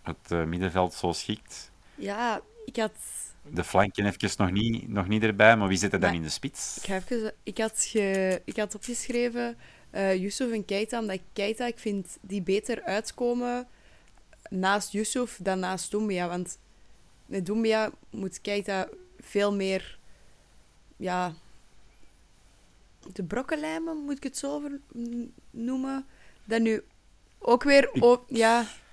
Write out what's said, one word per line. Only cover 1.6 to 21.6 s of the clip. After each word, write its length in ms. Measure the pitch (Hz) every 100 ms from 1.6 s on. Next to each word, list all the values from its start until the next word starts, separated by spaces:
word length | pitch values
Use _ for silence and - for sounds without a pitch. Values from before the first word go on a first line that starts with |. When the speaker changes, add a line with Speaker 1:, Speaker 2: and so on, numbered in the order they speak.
| - - - -
Speaker 2:
Ja, 460 | 196 202 240 208 - 466 440
ik 100 | -
had 160 | 220 - - - - -
Speaker 1:
De 200 | - 151
flanken 420 | - 95 104 - 101
even 240 | - 101 -
nog 140 | 95
niet, 360 | 98 113 113 -
nog 180 | 101 92
niet 160 | 107
erbij, 340 | 110 101 107 113
maar 100 | 98
wie 100 | 95
zit 160 | 98
er 60 | 95
dan 100 | 87
Speaker 2:
Maar 80 | 85
Speaker 1:
in 60 |
de 60 | 78
spits? 480 | - - - - -
Speaker 2:
ik 60 |
ga 120 | - 190
even, 380 | - 240 214 -
ik 140 | - 202
had 280 | 220 - -
ge-, 520 | 220 196 190 190 180 -
ik 100 | -
had 180 | 208 208
opgeschreven, 840 | - 240 - 240 240 240 240 233 - - -
eh, 260 | 190 196 190
Yusuf 360 | 196 - 254
en 140 | 226 190
Keita, 340 | 196 220 233
omdat 200 | 214 190 -
Keita, 320 | - 202 220 247
ik 140 | 233
vind 380 | 214 202 185 -
die 200 | 190 202
beter 420 | 175 196 - 226
uitkomen 840 | - 190 - - 240 240 247 247 247 - - - - - - - -
naast 420 | 185 185 208 196
Yusuf 480 | 202 214 254 247 -
dan 180 | 190 190
naast 320 | 185 190 -
Doumbia, 360 | 208 214 180 175
want 320 | 180 180 - - - - - - - -
met 200 | 196 175
Doumbia 440 | 214 220 220 214 - -
moet 320 | 214 190 -
Keita 460 | - 208 196 196 185 - - -
veel 340 | - 202 202 202
meer, 420 | 190 190 - - - - - - - - - - - -
ja, 360 | 180 180 180 165 - -